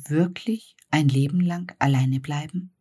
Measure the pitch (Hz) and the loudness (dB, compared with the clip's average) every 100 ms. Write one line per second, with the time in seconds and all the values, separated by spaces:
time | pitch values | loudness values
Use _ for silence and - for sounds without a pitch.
0 | 135 151 175 175 - 220 - _ _ 156 | -2 0 0 -2 -6 -6 -8 _ _ 2
1 | 147 131 143 180 175 175 180 - 139 135 | 4 2 2 0 0 -2 -8 -2 2 2
2 | 131 135 135 147 156 180 185 _ | 2 0 -4 -6 -6 -10 -10 _